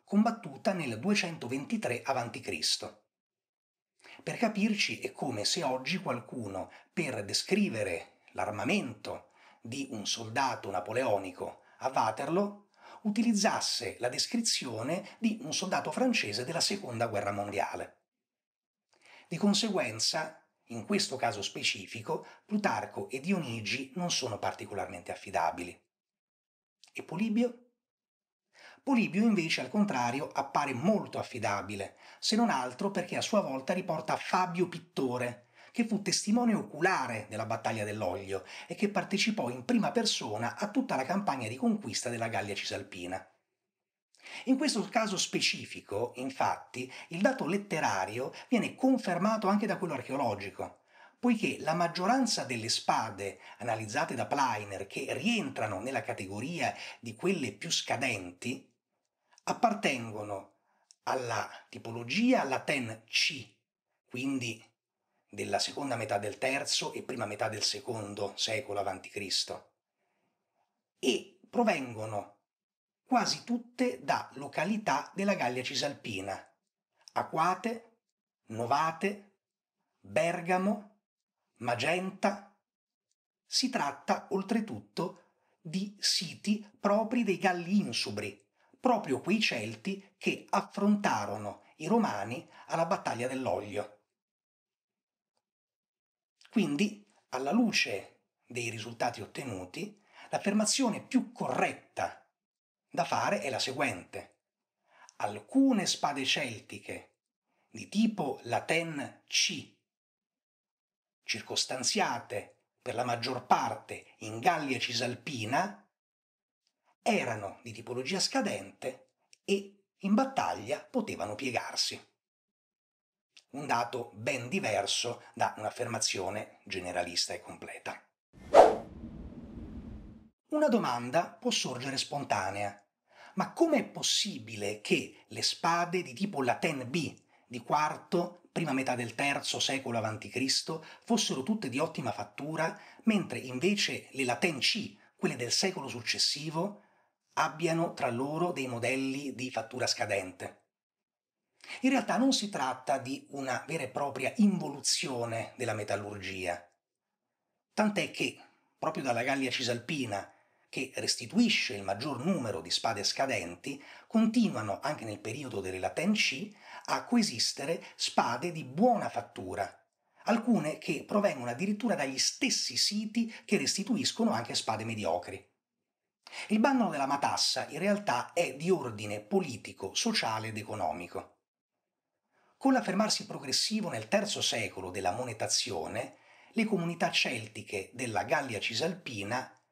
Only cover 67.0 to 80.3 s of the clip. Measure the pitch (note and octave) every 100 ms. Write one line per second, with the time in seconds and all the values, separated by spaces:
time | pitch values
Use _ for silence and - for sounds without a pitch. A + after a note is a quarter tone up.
67 | - B2+ G#2 G#2 A2+ G#2 - G#2 - A2+
68 | G2+ G#2 G2+ - - A2 - G2+ G2 F#2+
69 | - G2+ G2 - - E2+ - _ _ _
70 | _ _ _ _ _ _ _ _ _ _
71 | - - - _ - A3 A3 E3 B2+ A2
72 | A2 G#2 F#2+ - _ _ _ _ _ _
73 | - B3 F#3 - - A#3+ - - B3 -
74 | C#3 C3 - C#3 C#3+ - F3 A3 F3 C#3
75 | - F#3 G3+ F#3 B2 B2+ B2 C3 C#3+ B2
76 | - G2 G2 F#2 - _ _ _ _ _
77 | - A#2+ - E3+ E3+ F#3 A3+ A3+ - _
78 | _ _ _ _ - A2 A#2 C#3+ D#3+ D#3+
79 | G3 G3+ - _ _ _ _ _ _ _
80 | - G#2 E3+